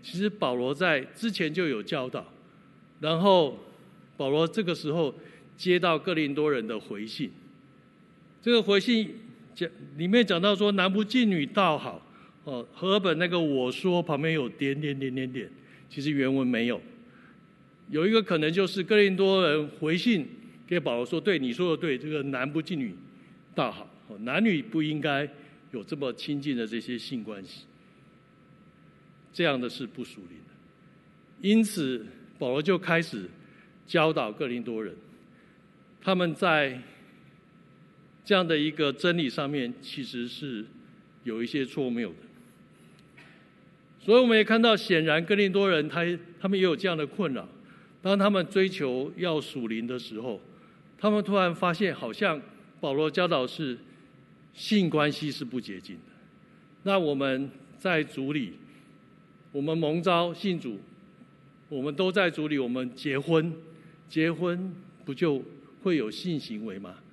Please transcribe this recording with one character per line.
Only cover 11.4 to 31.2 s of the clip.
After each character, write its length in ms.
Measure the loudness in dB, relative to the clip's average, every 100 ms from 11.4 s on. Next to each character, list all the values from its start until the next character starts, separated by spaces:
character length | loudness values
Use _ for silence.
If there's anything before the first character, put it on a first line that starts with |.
| 0
倒 320 | 2 2 2
好。” 240 | -4 -12 -18 -20 -20 -16
哦， 240 | -10 -8 -10
和 160 | -6 2
合 100 | 2
本 180 | 2 2
那 80 | 2
个 140 | 2
我 320 | 2 2 0
说 320 | 0 2 2
旁 180 | 2 0
边 120 | 0
有 160 | 0 -2
点 300 | -2 -2 -2
点 180 | -4 -4
点 160 | -4
点 180 | -4 -6
点， 180 | -6 -10 -14 -20 -20 -16
其 120 | -6
实 100 | -2
原 220 | 0 2
文 120 | 2 2
没 220 | 0 0
有。 140 | -2 -8 -20 -20 -20 -20 -20 -20 _ -20 _ -6
有 160 | 0 2
一 60 |
个 100 | 2
可 180 | 2 0
能 120 | 2
就 160 | 2 0
是 160 | -2
哥 140 | 2 4
林 180 | 4 4
多 320 | 4 4 4
人 180 | 2 -2 -4
回 180 | -2 2
信 300 | 4 2 0 -12 -20 -20 -4
给 100 | -2
保 200 | 0 -2
罗 80 | -2
说 140 | -2
：“对， 180 | 0 0
你 140 | 0
说 180 | -2 0
的 60 | 0
对， 180 | 0 -4
这 120 | -4
个 120 | -6
男 280 | -4 -4 -2
不 100 | -4
敬 160 | -4 -4
女 160 | -4 -8 -18 -20 -20 -20 -10 -2
倒 160 | -2
好。” 180 | -4 -16 -20 -18
哦， 100 | -10
男 240 | -2 2
女 180 | 4 2
不 220 | 0 -2
应 160 | -2 -2
该 280 | -2 -2 -2 -8 -20 -20 -14
有 100 | -12
这 140 | -10 -6
么 160 | -6
亲 280 | -6 -6 -6
近 140 | -4 -4
的 120 | -4
这 140 | -6
些 160 | -6 -8
性 260 | -6 -8
关 180 | -8 -12 -14
系， 160 | -18 -20 -20 -20 -20 -20 -20 _ _ -20 -20 -20 _ -20 -20 _ -20 -20
这 140 | -2 0
样 140 | 2
的 100 | -2
是 180 | -6 -12
不 160 | -10
属 180 | -14 -14 -18
灵 80 | -20
的。 160 | -20 -20 -20 _ -20 -20 _ _